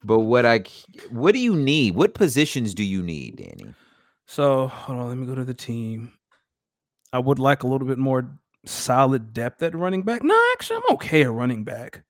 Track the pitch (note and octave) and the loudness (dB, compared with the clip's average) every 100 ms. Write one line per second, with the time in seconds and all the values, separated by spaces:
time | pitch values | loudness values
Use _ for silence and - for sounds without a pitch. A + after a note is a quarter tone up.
0 | G2+ A2 A2 B2 A#2+ A#2 - - - - | 4 2 4 4 4 4 0 -20 -20 -20
1 | - A#2 D3+ B3 B3 F3+ C3+ D3+ A#2+ F2+ | -14 -2 2 2 2 2 2 2 2 2
2 | F#3+ - F#3 B2 D3+ C3+ A2+ F#2 G#2 F#2+ | 0 2 0 2 0 0 -4 -2 -2 -2
3 | F2 D#2 A#1+ - G1+ G1+ - - _ _ | -4 -8 -12 -16 -18 -18 -20 -20 _ _
4 | _ _ _ - C#3+ C3+ C3 - - B2+ | _ _ _ 0 2 2 0 -6 -10 -8
5 | A#2+ B2+ B2+ C3 B2+ B2+ - A#2 A2+ A2+ | -6 -8 -8 -6 -8 -10 -8 -8 -6 -10
6 | A#2 _ _ _ _ _ _ _ _ _ | -12 _ _ _ _ _ _ _ _ _
7 | _ B2+ B2+ C#3 C3+ C#3 B2+ C3+ C3 C3 | _ -2 0 2 2 2 0 -2 -2 -2
8 | C3+ C3 B2+ - _ _ - - - B2+ | 0 0 -2 -12 _ _ -16 -12 0 4
9 | C3+ C3 A2 A2+ A#2+ _ E3 E3 F3+ F#3+ | 4 2 -4 -8 -8 _ -4 -2 -2 -2
10 | F#3+ A#3+ D4+ A4 A#4 B4 - A4+ B4 - | -2 -2 2 4 4 0 -4 -2 0 0
11 | - D#3 C3+ A2+ B2 A#2 G#2 A2 A#2+ - | 2 2 2 2 -2 -2 -6 -10 -12 -18